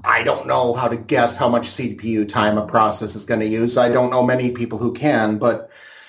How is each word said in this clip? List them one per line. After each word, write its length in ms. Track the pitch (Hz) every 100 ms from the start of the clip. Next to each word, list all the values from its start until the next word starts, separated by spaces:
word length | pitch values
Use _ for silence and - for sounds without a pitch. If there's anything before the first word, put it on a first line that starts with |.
I 200 | - 113
don't 240 | 127 131 127
know 260 | 131 123
how 160 | 120 123
to 80 | 117
guess 400 | 110 135 120 -
how 120 | 123
much 200 | 120 117
C 260 | - 120 101
P 140 | 110
U 160 | 110 104
time 320 | 117 107 107
a 100 | -
process 480 | - 107 - 107 107
is 100 | -
gonna 200 | 113 110
use. 320 | 110 120 127
I 120 | 120
don't 220 | 123 123
know 100 | 127
many 300 | 123 127 123
people 260 | 120 117 107
who 140 | 120
can, 460 | - 147 120 107 107
but 320 | 120 110 - - - -